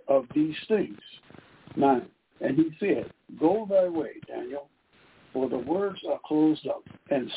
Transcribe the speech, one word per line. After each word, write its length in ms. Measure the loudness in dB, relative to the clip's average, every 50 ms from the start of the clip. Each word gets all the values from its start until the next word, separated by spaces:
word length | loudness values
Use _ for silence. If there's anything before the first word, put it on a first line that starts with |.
| 0 2
of 180 | 2 2 2 0 0
these 220 | 0 0 0 -2 -6 -4 -2
things?" 300 | 0 0 0 -2 -8 -14 -20 -20 -20 -20 -20 -20 -20 -20 -20 _ -20 -20 -20 -10 -2
Nine, 320 | 2 4 4 4 2 0 -4 -12 _ _ _ _ -6
"And 160 | -4 0 2
he 140 | 2 2 2 0 -2
said, 320 | 0 0 0 0 -2 -6 -12 _ _ -20 -4 0
Go 280 | 2 2 2 2 0 2
thy 200 | 2 4 4 4
way, 240 | 2 -2 -4 -6 -8 -14 -16 -12
Daniel, 420 | -10 -10 -10 -8 -10 -10 -12 -14 _ _ _ _ _ _ _ _ _ _ _ _ -4
for 160 | -4 -2 -2
the 80 | -2 -4
words 420 | -4 -2 -2 -2 -2 -2 -4 -6 -6 -6
are 100 | -6 -6 -4
closed 400 | -2 2 4 4 4 4 2 -2 -6
up 160 | -6 -6 -10 -16 -20 -20 _ -2
and 200 | -2 -2 -2 -2 -6